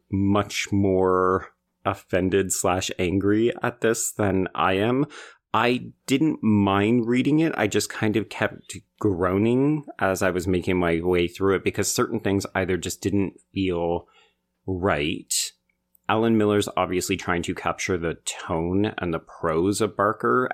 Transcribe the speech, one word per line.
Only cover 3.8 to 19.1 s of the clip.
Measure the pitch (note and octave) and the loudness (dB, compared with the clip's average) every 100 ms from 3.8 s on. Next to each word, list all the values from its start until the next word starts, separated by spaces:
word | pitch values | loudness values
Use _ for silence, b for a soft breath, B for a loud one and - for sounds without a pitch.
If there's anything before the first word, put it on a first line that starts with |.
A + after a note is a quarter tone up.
this | A2+ A2+ - | 0 0 -4
than | - G2+ F#2+ F#2 | -2 0 0 -2
I | - F2+ | 0 0
am. | F#2+ A2 C3 C3 B B B _ | 2 2 0 -2 B B B _
I | A2 A#2+ B2 A#2 - - | 0 2 0 -4 -14 -2
didn't | C3+ D#3 - | 2 2 0
mind | A2 G#2 G2 G2 G#2 B2 A2+ | 2 4 4 4 4 2 2
reading | B2 C3 D3+ | 0 2 2
it. | D#3+ - | 2 0
I | G#2+ | 0
just | G#2 - | 0 -2
kind | - G#2+ G#2+ | -2 0 0
of | G2 | -2
kept | - B2+ - - G2 - - | -4 -4 -4 -16 -18 -20 -4
groaning | G#2 F2 F2+ G2 A2 B2+ C#3+ D3+ - - | -2 0 0 2 2 2 0 -2 -6 -4
as | G2 F#2 | -2 0
I | F#2+ | 0
was | F2+ F2+ | 0 0
making | F2+ F#2+ F2+ | 0 0 0
my | F2 E2 | 2 0
way | F2+ F2 F2 | 2 2 0
through | - G2 F#2 | 0 0 2
it | |
because | G2 G2 G2 | 0 -2 -2
certain | - A#2 A2 | -2 -2 -2
things | G2+ G2 - | 0 -2 -2
either | F#2+ F2+ F#2 | -2 -2 -2
just | F2+ - | -4 -6
didn't | G2 G2 F#2 - _ | -2 -2 -2 -6 _
feel | G2 F#2 E2+ E2+ F2 - b b b _ _ - | -4 -2 0 -2 -2 -6 b b b _ _ -8
right. | F#2 G2 D2+ D2+ - - - - - _ _ _ _ - | -2 0 0 -2 -4 -6 -6 -6 -10 _ _ _ _ -2
Alan | A2 A2+ A2 | 2 2 4
Miller's | G#2 G#2 G2 - | 4 2 0 -2
obviously | F2 F2+ - F#2 | -2 -2 -2 -4
trying | - F2 | -2 -2
to | F2+ | -4
capture | F2 E2+ - - F#2 | -4 -4 -4 -4 -2
the | E2 D#2 | -4 -6
tone | - - - E2 E2+ F#2+ G#2+ - | -10 -10 -4 -2 0 0 0 -2
and | F2+ | -4